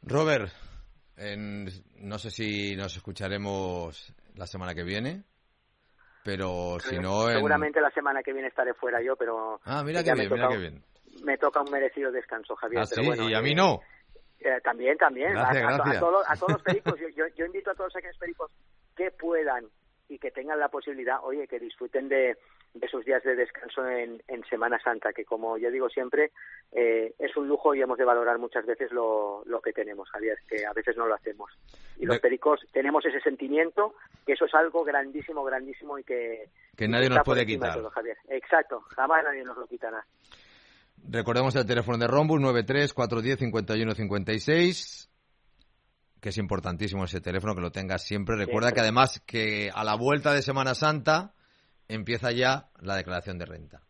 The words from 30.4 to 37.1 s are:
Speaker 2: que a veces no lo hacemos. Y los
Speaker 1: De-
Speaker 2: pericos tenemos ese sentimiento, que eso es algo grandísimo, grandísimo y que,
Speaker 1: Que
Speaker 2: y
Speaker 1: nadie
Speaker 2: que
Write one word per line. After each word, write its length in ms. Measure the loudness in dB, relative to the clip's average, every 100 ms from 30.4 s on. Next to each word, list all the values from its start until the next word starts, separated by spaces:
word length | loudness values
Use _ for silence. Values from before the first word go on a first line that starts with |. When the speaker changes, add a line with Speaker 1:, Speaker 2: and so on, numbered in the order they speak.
| -6
Speaker 2:
que 200 | -6 -4
a 60 |
veces 240 | -4 -2 0
no 80 | 0
lo 80 |
hacemos. 360 | 0 -4 -10 -14 -18 -20 -20 -18 -8
Y 60 |
los 120 | 0 2
Speaker 1:
De- 40 |
Speaker 2:
pericos 400 | 4 2 2 2 2
tenemos 340 | 0 2 2 2
ese 140 | 0
sentimiento, 720 | -2 -2 -2 2 2 2 0 -2 -20 -16 -2
que 80 |
eso 100 | 0
es 100 | 4
algo 300 | 6 4 2
grandísimo, 600 | 0 0 0 -6 -8 -6
grandísimo 540 | -4 -4 -6 -14 -10 -12
y 60 |
que, 460 | -6 -4 -4 -8 -12 _ _ -4
Speaker 1:
Que 80 |
Speaker 2:
y 40 | 0
Speaker 1:
nadie 160 | 4
Speaker 2:
que 40 | 6